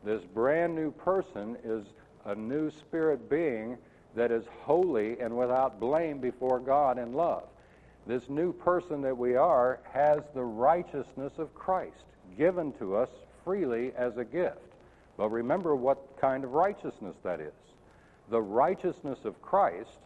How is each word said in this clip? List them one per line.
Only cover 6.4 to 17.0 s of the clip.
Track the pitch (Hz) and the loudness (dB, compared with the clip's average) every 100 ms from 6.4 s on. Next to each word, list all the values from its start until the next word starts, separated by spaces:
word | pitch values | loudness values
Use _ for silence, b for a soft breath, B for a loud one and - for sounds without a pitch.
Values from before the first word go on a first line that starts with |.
| 127 127 | 0 0
God | 127 139 143 123 | 2 2 4 0
in | 117 | -4
love. | 131 170 95 85 - b b b b - | -2 0 0 -6 -20 b b b b -4
This | 127 - | -4 -2
new | 139 180 | -2 -2
person | 175 - 175 170 151 | 0 2 2 0 -4
that | 135 127 | -2 0
we | 123 | 2
are | 123 165 143 123 127 - | 4 6 6 4 0 -6
has | 131 147 151 - | 2 4 4 0
the | 131 | -6
righteousness | 123 110 127 170 170 143 127 - 135 - | -6 2 4 4 0 -8 -8 -8 -10 -8
of | 151 | -10
Christ | - - 185 104 - - - - 90 | -8 -2 -2 -2 -14 -20 -20 -20 0
given | 160 180 156 | 2 2 -4
to | - 98 | -6 -2
us | 98 131 - - - | 0 0 -4 -20 -14
freely | - 196 156 117 127 - | -4 -2 0 0 -2 -2
as | 123 113 | -4 -4
a | 117 | -6
gift. | 139 175 - - - b b b - | -2 -2 -4 -20 -20 b b b -4
But | 104 | -2
remember | 113 120 170 170 | 0 0 0 2
what | 143 123 139 - - | 0 2 0 -2 -2
kind | 135 131 | 0 0
of | 135 | -2
righteousness | 139 190 208 151 - | 2 2 0 -10 -10